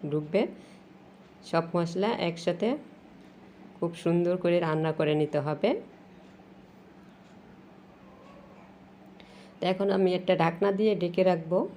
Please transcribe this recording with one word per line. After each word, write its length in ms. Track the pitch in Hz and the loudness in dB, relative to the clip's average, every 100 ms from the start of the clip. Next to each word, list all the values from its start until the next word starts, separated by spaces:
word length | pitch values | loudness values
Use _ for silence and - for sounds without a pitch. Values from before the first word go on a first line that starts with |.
| 151 | -2
ঢুকবে। 320 | 151 151 185 247 - - - - - - - - - - | -4 0 -2 -2 -6 -20 -20 -20 -20 -20 -20 -20 -20 -2
সব 180 | 165 170 | -2 0
মশলা 360 | 175 170 175 208 - 170 | -2 -2 -2 -2 0 -4
একসাথে 400 | 170 - 175 220 302 - - - - - - - - - - | -2 -4 0 -2 -2 -8 -20 -20 -20 -20 -20 -20 -20 -20 -8
খুব 160 | 170 170 | -6 -4
সুন্দর 380 | 170 175 175 180 | 0 2 2 0
করে 200 | 175 175 | 2 2
রান্না 320 | 165 156 160 | 2 0 0
করে 220 | 156 156 151 | 0 0 2
নিতে 240 | 151 151 | 0 -2
হবে। 300 | 143 151 208 403 - - - - - - - - - - - - - - - - - - - - - - - - - - - - - - - - - - - - - - | -2 -2 0 -2 -6 -20 -20 -20 -20 -20 -20 -20 -20 -20 -20 -20 -20 -20 -20 -20 -20 -20 -20 -20 -20 -20 -20 -20 -20 -20 -20 -20 -20 -20 -20 -20 -20 -20 -20 -20 -20 -4
তো 80 | 180 | -2
এখন 140 | 185 196 196 | 0 2 4
আমি 120 | 185 | 4
একটা 200 | 180 185 185 | 2 0 2
ঢাকনা 340 | 165 170 196 | 2 2 0
দিয়ে 200 | 196 214 190 | 2 2 2
ঢেকে 280 | 175 170 | -2 2
রাখবো। 360 | 185 175 160 180 359 | 2 2 0 -2 -2